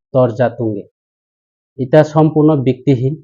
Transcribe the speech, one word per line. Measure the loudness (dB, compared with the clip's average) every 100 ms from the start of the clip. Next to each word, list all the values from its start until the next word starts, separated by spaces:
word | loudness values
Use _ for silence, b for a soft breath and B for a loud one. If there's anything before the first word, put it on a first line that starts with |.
| _
তরজা | 0 0 0 -4
তুঙ্গে।" | -4 -6 -6 -12 _ _ _ _ _ _ _ _ -10
এটা | 0 2
সম্পূর্ণ | 2 2 0 2 2 2
ভিত্তিহীন। | -2 -2 -2 0 -2 -6